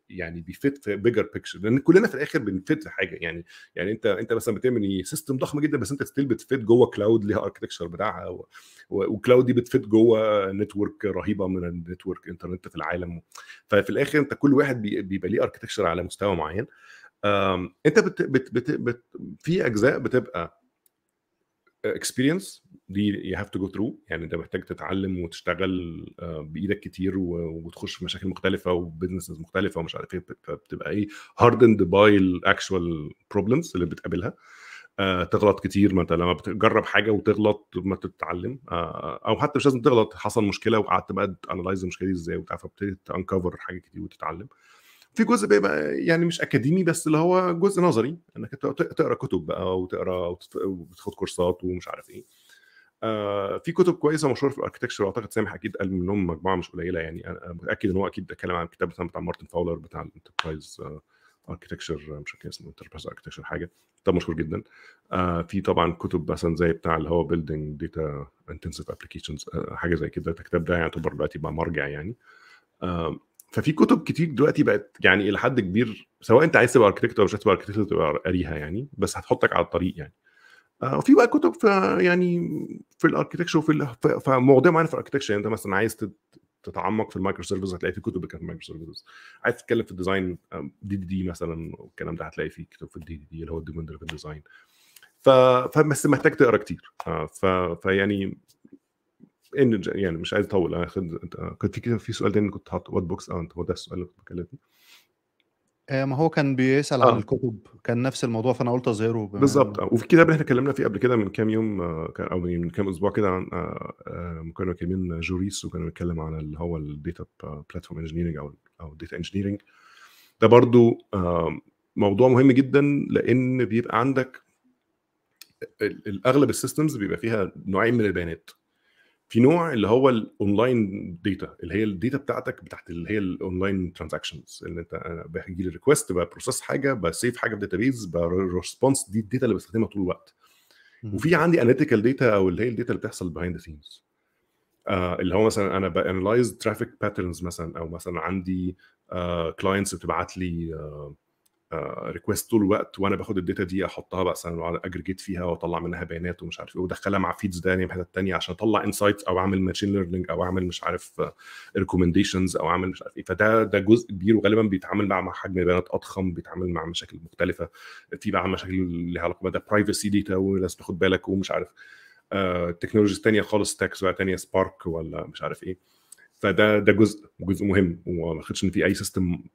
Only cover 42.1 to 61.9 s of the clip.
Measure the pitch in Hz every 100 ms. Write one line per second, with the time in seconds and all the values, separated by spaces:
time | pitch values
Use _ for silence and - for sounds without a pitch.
42.1 | 90 82 87 85 87 90 - 101 92 -
43.1 | 90 92 98 87 - - 90 - 90 85
44.1 | - 78 82 123 _ _ _ _ _ _
45.1 | - 226 233 202 208 196 151 151 139 139
46.1 | 165 170 170 - 135 131 185 170 160 156
47.1 | 151 170 185 180 170 196 180 175 113 127
48.1 | 170 _ - 113 - 131 139 165 - 135
49.1 | 120 - 175 156 78 92 92 90 90 90
50.1 | 90 87 90 - - 95 90 82 90 101
51.1 | - 95 - 90 90 92 90 80 76 -
52.1 | - - _ _ - _ _ _ - 113
53.1 | 107 101 101 98 95 - 175 175 160 151
54.1 | 156 143 120 139 117 - - 120 - 98
55.1 | 117 101 113 101 - 107 - 95 92 90
56.1 | 104 90 80 92 92 85 90 85 87 80
57.1 | 85 87 87 90 85 87 - 101 92 90
58.1 | - 90 87 90 87 85 - 87 87 87
59.1 | 85 85 - 80 87 87 82 - 80 78
60.1 | - _ - 82 78 - - 76 76 _
61.1 | _ _ _ - 85 - - -